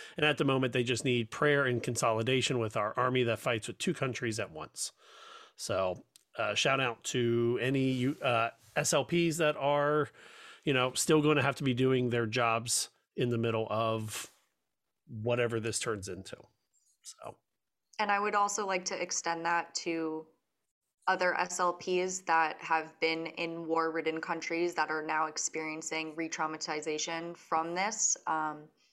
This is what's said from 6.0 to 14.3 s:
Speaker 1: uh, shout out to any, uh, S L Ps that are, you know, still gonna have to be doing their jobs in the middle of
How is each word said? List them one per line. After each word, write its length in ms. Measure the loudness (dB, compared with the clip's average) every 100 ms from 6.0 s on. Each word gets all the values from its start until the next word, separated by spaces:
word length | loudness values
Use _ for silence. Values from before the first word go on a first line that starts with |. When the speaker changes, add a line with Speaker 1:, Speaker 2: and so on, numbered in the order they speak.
| -10 -20 _ -2
Speaker 1:
uh, 160 | 0
shout 260 | 2 2 4
out 220 | 2 -2
to 540 | -2 0 2 4 4 2
any, 540 | 2 2 2 2 0 0
uh, 280 | 0 2 0 -4 -8 -2
S 160 | 2
L 100 | 2
Ps 320 | 2 2 2 2
that 200 | 2 2
are, 500 | 2 2 4 2 0 -6 -20 -20 -20 -6
you 80 | 0
know, 200 | 2 2
still 260 | 2 4 6
gonna 220 | 6 4
have 140 | 2 2
to 80 |
be 100 | 0
doing 340 | 4 4 4 2
their 160 | 2 0
jobs 600 | 2 2 2 0 -2 -4 _ _ -2
in 120 | 0
the 80 | 2
middle 280 | 2 0 0
of 600 | 0 0 0 -4 -8 -12